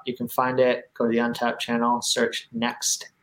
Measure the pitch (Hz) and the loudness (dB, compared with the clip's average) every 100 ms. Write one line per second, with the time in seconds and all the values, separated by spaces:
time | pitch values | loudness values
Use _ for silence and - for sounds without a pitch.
0 | - 123 123 - 127 127 127 120 - - | -6 -6 -4 0 0 4 4 2 -4 -2
1 | 117 117 120 117 120 117 - 117 120 120 | 0 2 0 0 -2 -2 -2 0 2 2
2 | - - 117 - - 117 117 - - - | 0 0 0 -2 -8 -4 -4 -2 -2 -4
3 | - _ | -6 _